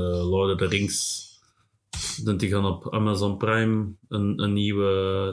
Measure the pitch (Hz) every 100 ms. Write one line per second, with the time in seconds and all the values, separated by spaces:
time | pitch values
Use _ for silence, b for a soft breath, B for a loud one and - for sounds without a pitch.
0 | 90 87 87 95 98 87 95 101 101 -
1 | - - - - _ _ _ _ _ -
2 | - - 107 95 98 101 98 90 - 110
3 | 107 95 101 98 110 110 110 110 101 101
4 | - 107 101 101 104 101 104 101 98 95
5 | 95 95 98